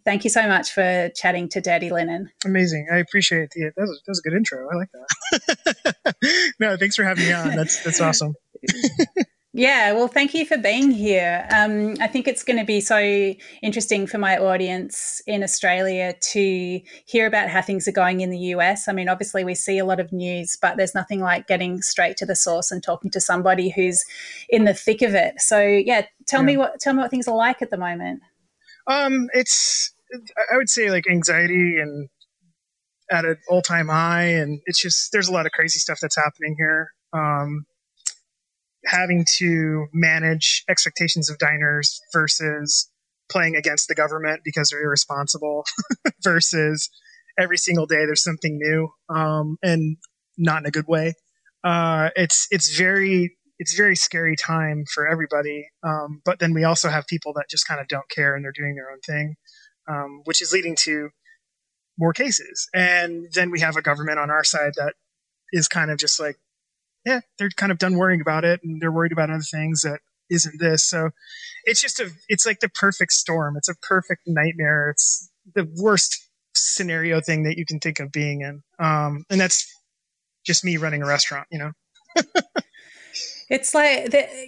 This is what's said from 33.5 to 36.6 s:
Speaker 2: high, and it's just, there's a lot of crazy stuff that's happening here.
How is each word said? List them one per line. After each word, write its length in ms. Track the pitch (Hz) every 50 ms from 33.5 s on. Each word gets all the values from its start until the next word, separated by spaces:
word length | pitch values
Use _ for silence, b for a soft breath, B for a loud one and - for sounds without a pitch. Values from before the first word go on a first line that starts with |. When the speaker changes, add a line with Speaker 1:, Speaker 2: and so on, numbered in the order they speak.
| 180 180 175 - 170 170 160 156
Speaker 2:
high, 360 | 156 160 165 170 170 170 175
and 360 | 175 170 160 147 143 151 143 -
it's 140 | 180 175 -
just, 300 | - 175 - - - -
there's 180 | - 208 185 185
a 40 |
lot 140 | 180 170 156
of 60 | 160
crazy 260 | - - 160 165 - -
stuff 200 | - - 156 -
that's 160 | 160 151 -
happening 380 | 156 151 147 - - 156 156 156
here. 340 | 151